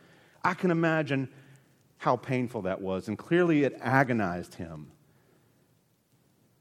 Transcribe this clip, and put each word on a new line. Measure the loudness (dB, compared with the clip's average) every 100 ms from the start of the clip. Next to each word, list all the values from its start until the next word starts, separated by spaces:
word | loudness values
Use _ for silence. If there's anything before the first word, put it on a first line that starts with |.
| -20 -20 _ _
I | -2
can | 0 0
imagine | 2 2 0 0 -2 -4 -10 -20 -20 _ _ _ _
how | 0 0
painful | 0 -2 -2 -4
that | -4 -4
was, | -4 -4 -4
and | -8
clearly | 0 2 4 4
it | 2 0
agonized | 0 2 4 2 0 -4 -8 -12
him. | -12 -12 -16 -20 _ _ _ _ _ _ _ _ _ _ _ _ _ _ _ _